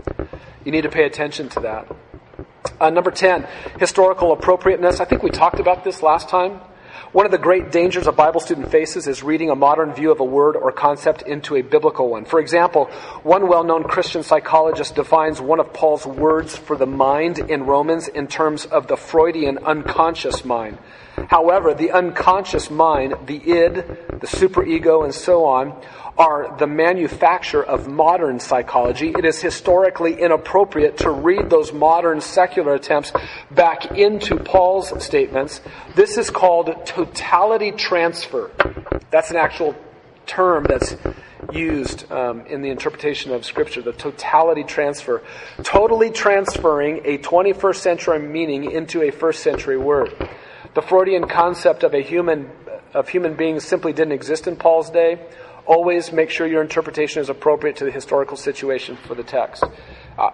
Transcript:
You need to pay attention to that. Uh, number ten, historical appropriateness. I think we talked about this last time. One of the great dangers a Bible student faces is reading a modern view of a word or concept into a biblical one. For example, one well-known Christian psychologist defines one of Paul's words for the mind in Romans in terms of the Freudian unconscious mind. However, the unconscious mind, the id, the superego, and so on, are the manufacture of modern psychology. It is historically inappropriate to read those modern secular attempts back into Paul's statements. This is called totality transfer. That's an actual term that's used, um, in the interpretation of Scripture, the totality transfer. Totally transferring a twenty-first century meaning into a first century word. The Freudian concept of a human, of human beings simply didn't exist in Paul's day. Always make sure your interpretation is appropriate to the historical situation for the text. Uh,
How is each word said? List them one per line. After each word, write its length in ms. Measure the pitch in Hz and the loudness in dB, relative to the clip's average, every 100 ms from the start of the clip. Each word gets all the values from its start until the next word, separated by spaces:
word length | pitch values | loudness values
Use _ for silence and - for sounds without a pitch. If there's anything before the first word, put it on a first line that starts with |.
| - - - - - - | -6 -10 -12 -14 -20 -16
You 80 | 143 | -4
need 100 | 156 | -2
to 80 | 151 | 0
pay 160 | 160 147 | 0 0
attention 440 | - 147 147 135 | 0 -6 -6 -10
to 100 | - | -8
that. 360 | 117 110 - - - - - - - _ - - | -6 -8 -10 -16 -20 -20 -20 -20 -20 _ -12 0
Uh, 80 | 156 | 2
number 220 | 165 175 | 2 0
ten, 360 | - 185 180 139 - - - | 2 2 2 -2 -14 -16 -2
historical 540 | 175 - 185 185 170 | 0 4 4 4 2
appropriateness. 680 | 151 - 180 190 180 175 175 | 2 2 2 2 2 2 0
I 60 | 185 | 0
think 180 | - | 0
we 60 | 170 | 0
talked 320 | - 165 - | 2 2 2
about 240 | 180 180 196 | 0 0 -2
this 160 | 180 | 0
last 260 | 156 165 - | 2 2 0
time. 320 | 185 185 196 - - - - - | 0 0 -4 -16 -20 -20 -20 -2
One 120 | 185 202 | 2 4
of 60 | |
the 60 | 185 | 4
great 340 | 151 185 - | 4 2 2
dangers 360 | 170 180 180 156 | 2 2 0 0
a 40 | |
Bible 300 | 147 151 165 | 4 4 2
student 280 | - 160 131 | -2 -4 0
faces 380 | 156 156 180 143 | 0 0 -4 -6
is 160 | 127 | -6
reading 260 | 135 156 160 | -2 -2 0
a 60 | 135 | 0
modern 380 | 139 156 156 | 2 2 0
view 180 | 131 156 | 0 0
of 80 | 147 | 2
a 60 | 127 | 2
word 320 | 139 143 151 | 2 2 2
or 140 | 131 | -2
concept 480 | - 147 143 160 156 | 0 0 0 -2 -2
into 340 | - 147 - 143 | -4 -10 -4 -4
a 60 | |
biblical 480 | 120 151 151 147 127 | 2 2 2 0 -2
one. 160 | 113 107 | -4 -2
For 140 | 160 | -2
example, 480 | 139 170 175 165 131 - - - | 2 2 4 2 0 -4 -16 -6
one 240 | 151 185 190 | 2 4 4
well-known 360 | 175 170 165 | 4 2 0
Christian 400 | 160 - 175 175 | 0 -2 -2 -4
psychologist 720 | 151 156 - 160 160 156 143 - | 0 0 4 2 4 0 -4 -4
defines 440 | 139 160 156 147 | 2 2 2 -2
one 220 | 131 165 | 0 0
of 100 | 151 | 0
Paul's 320 | - 160 151 135 | 0 0 0 -4
words 520 | 135 151 160 160 - | -2 2 2 -2 -10
for 180 | - 147 | -6 -2
the 120 | 131 | 0
mind 500 | 135 135 143 165 175 | 2 2 2 0 -4
in 260 | - 151 131 | -4 -4 0
Romans 440 | 139 147 165 160 | 0 0 -2 -4
in 180 | 151 139 | -8 -6
terms 380 | - 156 151 - | -2 -2 -2 -4
of 220 | 156 135 | -2 -2
the 100 | 135 | -4
Freudian 640 | - 165 160 165 143 139 | 0 2 2 2 -2 -2
unconscious 840 | - 156 143 - 165 165 135 - | -2 -2 -2 0 0 0 -6 -6
mind. 340 | 127 120 110 104 - - - - - | -4 -4 -4 -12 -18 -20 -14 -12 0
However, 440 | 170 165 190 175 | 2 4 4 2
the 180 | 147 160 | 0 0
unconscious 760 | 180 180 151 - 190 196 - - | 0 0 0 2 2 0 -6 -4
mind, 460 | 151 160 147 135 135 135 | 2 2 2 -2 -6 -10
the 120 | 147 | -6
id, 380 | 165 170 170 - 170 - - - | 0 2 2 0 -8 -12 -12 -12
the 80 | - | -10
superego, 760 | - 190 185 - 165 160 160 | 0 0 2 0 0 4 4
and 100 | 151 | 2
so 320 | 139 - 175 156 | -2 2 4 4
on, 360 | 131 139 143 - - - - | 2 -2 -8 -18 -18 -4 4
are 380 | 165 147 143 135 | 4 4 -4 -2
the 100 | 147 | -2
manufacture 920 | 151 165 185 156 - 170 180 - 151 | 2 2 2 -2 2 2 2 0 -2
of 280 | - 156 135 | 0 -2 -2
modern 500 | 143 160 180 156 123 | 0 2 2 0 -4
psychology. 680 | - 127 120 127 123 127 156 | -2 -2 0 0 0 -2 -4
It 160 | 160 165 | 0 0
is 160 | 156 | 0
historically 800 | 175 - - 175 190 - 165 165 | -4 -4 2 4 4 2 -2 0
inappropriate 800 | 170 160 - 190 196 156 147 - | 2 2 2 2 2 2 0 2
to 100 | 165 | -2
read 400 | 139 156 196 202 | 0 2 0 4
those 240 | 165 151 | 2 2
modern 480 | 151 151 165 170 156 | 2 2 4 2 -2
secular 520 | - - 180 190 147 | -2 2 2 2 0
attempts 380 | 139 - 147 147 - - - - | 0 0 -2 0 -4 -6 -16 -2
back 460 | 143 170 160 - - | 2 4 2 -4 2
into 400 | 202 214 - - | 2 2 -2 -4
Paul's 680 | - 190 180 190 180 - | 2 2 4 2 -2 -8
statements. 560 | - 147 131 135 147 - - - - | -2 0 0 -2 -6 -8 -18 -20 -2
This 240 | 170 208 240 | 2 2 0
is 120 | 214 | -4
called 560 | - 185 170 165 160 - | 2 4 4 0 -6 -8
totality 840 | - 160 - - 175 208 220 208 | -6 -6 -8 0 2 4 2 -2
transfer. 800 | 208 - 180 170 170 - 131 104 - - - - - - | -4 -2 0 0 -2 -8 -8 -6 -4 -4 -6 -8 -8 -2
That's 180 | 156 160 | 0 0
an 60 | 165 | 0
actual 400 | 151 - 156 - - - _ _ - | -2 -2 -4 -4 -12 -20 _ _ -8
term 400 | - 185 165 - | 0 2 2 2
that's 260 | - - - - - - - - | 0 -2 -6 -10 -10 -16 -18 -12
used, 580 | 156 165 151 127 - - | -8 -4 -4 -6 -10 -10
um, 340 | 139 123 117 - | -6 -4 -6 -10
in 140 | 143 | -8
the 80 | 139 | -8
interpretation 640 | 127 151 - 147 139 139 | -6 -8 -6 -4 -6 -6
of 120 | 123 - | -8 -6
Scripture, 360 | - 151 - | -4 -4 -6
the 100 | 120 | -8
totality 720 | 120 147 139 - 151 165 156 | -8 -10 -10 0 2 2 0
transfer. 580 | 143 - 147 143 - 117 - - - - | -2 -4 -4 -4 -6 -6 -6 -18 -18 -12
Totally 480 | - 196 220 226 226 | -2 2 4 4 0
transferring 880 | 220 208 196 196 - 170 147 147 156 | 0 2 2 2 -2 0 2 0 -2
a 140 | 139 143 | -4 -4
twenty-first 640 | - 170 196 190 196 175 | 0 2 2 2 0 0
century 360 | 185 170 - 156 | 0 0 0 -2
meaning 520 | 147 156 160 139 143 | -4 -6 -4 -4 -4
into 320 | 160 160 170 | -6 -6 -2
a 80 | 151 | -2
first 320 | - 160 156 | 0 -2 -2
century 340 | 160 135 - 131 | -2 -2 -2 -2
word. 380 | 135 143 123 - - - - - - | 0 0 0 -4 -12 -12 -20 -20 -8
The 80 | - | -6
Freudian 460 | - 185 190 185 - | 2 4 4 2 0
concept 560 | 175 175 175 180 156 | 0 0 2 0 2
of 100 | 160 | 2
a 80 | 143 | 0
human, 480 | 139 170 175 156 135 - - 110 - | -2 -2 0 -2 -4 -16 -16 -18 -6
of 160 | 143 135 | -4 -2
human 260 | 180 170 151 | -2 -2 -2
beings 300 | 160 156 - | -2 -2 -2
simply 280 | 180 165 | -2 -2
didn't 200 | 143 160 | 0 0
exist 340 | 139 135 156 - | -2 -4 -6 -4
in 80 | 165 | 0
Paul's 340 | 170 165 156 | 4 4 2
day. 300 | 165 165 170 - - - - - | 0 2 0 -8 -20 -20 -8 2
Always 440 | 165 175 175 165 | 4 4 0 0
make 180 | 160 160 | 0 0
sure 160 | - 165 | -2 -2
your 160 | 160 | 0
interpretation 600 | 156 165 156 151 151 165 | 0 -2 -4 -2 -2 -2
is 80 | 135 | -6
appropriate 480 | 139 156 147 147 139 | -2 0 0 0 -4
to 80 | 139 | -6
the 60 | |
historical 460 | 131 - 143 139 139 | -6 -2 -2 -2 -6
situation 600 | - 135 139 131 - 123 - | -8 -6 -4 -4 -6 -14 -12
for 80 | 123 | -12
the 80 | |
text. 400 | 120 131 - - - - - - - - | -6 -4 -4 -4 -6 -6 -20 -20 -12 -4
Uh, 140 | - | -2